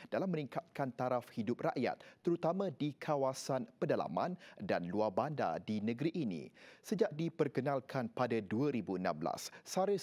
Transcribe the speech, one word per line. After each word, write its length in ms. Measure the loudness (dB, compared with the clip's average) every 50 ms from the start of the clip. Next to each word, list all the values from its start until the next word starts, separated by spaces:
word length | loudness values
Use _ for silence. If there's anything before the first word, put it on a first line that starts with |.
| -8
dalam 240 | -4 -2 0 0 0
meningkatkan 580 | 0 -2 -2 -4 -4 -6 -8 -6 -4 -4 -2 -2 -2
taraf 320 | -2 0 0 0 0 -2 -4 -4
hidup 340 | -2 0 0 0 0 0 0
rakyat, 300 | 0 2 0 0 0 -2 -8 -18 -20 -4 0
terutama 480 | 2 2 4 2 2 2 2 0 -2
di 240 | -2 -2 -2 -2 -2
kawasan 720 | -2 -2 0 2 2 2 2 0 -2 -2 0 0 0 -2 -4 -4
pedalaman 640 | -2 0 2 2 2 0 0 0 -2 -2 -2 -2 -6 -10 -14 -12
dan 300 | -6 -2 0 0 0 0
luar 240 | 0 2 2 2 2
bandar 480 | 2 2 0 0 0 0 0 0 0 -2
di 220 | -2 -2 -2 0 0
negeri 320 | 0 0 0 0 0 0
ini. 320 | 0 0 0 -2 -4 -6 -10 -16 -20 -20 -20 -20 -14
Sejak 320 | -6 -2 2 2 2 2
diperkenalkan 1000 | 0 -2 -4 -2 0 0 0 0 0 0 0 0 0 0 -2 -2 -2 -2 -2 -2
pada 300 | 0 0 2 2 2 0
dua 320 | 0 0 0 2 2 2
ribu 240 | 0 0 -2 -2 -2
enam 240 | 0 2 0 0 0
belas, 320 | 0 -2 -2 -4 -6 -10 -12 -14 -14
Saris 340 | -4 -2 0 2 2 0 0